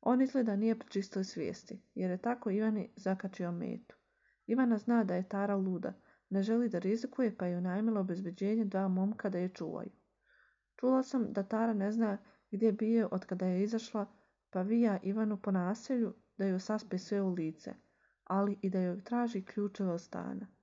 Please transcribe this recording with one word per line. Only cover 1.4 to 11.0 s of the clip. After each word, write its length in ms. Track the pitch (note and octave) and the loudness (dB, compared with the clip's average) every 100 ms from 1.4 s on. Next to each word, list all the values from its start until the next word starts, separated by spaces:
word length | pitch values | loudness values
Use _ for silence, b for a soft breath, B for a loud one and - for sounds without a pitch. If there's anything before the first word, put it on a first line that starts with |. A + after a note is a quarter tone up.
| C3 F3+ - F#3+ _ | -6 -6 -12 -16 _
jer 160 | - F#3 | -4 -2
je 80 | F3+ | 0
tako 320 | A#3 A#3+ A3+ | -2 -2 0
Ivani 420 | G3 A3 G#3+ F#3+ - | 0 2 0 -4 -6
zakačio 560 | - F#3+ F#3+ F#3+ F3 | -4 -2 -4 -6 -6
metu. 440 | F3 E3+ - - - _ _ _ _ - | -4 -6 -8 -12 -20 _ _ _ _ -2
Ivana 320 | A#3 B3+ G#3+ | 2 4 2
zna 260 | G#3 A#3 | 4 4
da 100 | G3+ | 4
je 140 | F3+ F#3 | 0 -2
Tara 280 | G3 G3+ G3+ | -2 0 2
luda, 360 | F#3+ F3+ - - b b b | 0 -2 -4 -10 b b b
ne 120 | F#3+ | 0
želi 260 | G3 A3+ A#3+ | 2 2 2
da 100 | F3 | 0
rizikuje, 580 | F#3 A3 B3 - B3 G3+ | 0 0 -2 0 0 0
pa 100 | F3+ | -2
je 120 | F3 | -2
unajmila 420 | F3+ F#3 A3 A3 | -2 0 2 2
obezbeđenje 640 | F#3+ F3+ F#3+ F3+ G3 A3 | 0 -2 -4 -2 0 2
dva 240 | G#3+ G3 G3 | 2 0 2
momka 400 | F#3 F#3+ G#3+ G3+ | 2 2 0 -2
da 100 | F#3 | -2
je 100 | F3+ | -2
čuvaju. 420 | F#3 E3 E3 - _ _ _ b b b b b - | -4 -8 -8 -10 _ _ _ b b b b b -2
Čula 260 | B3 C4 | 2 4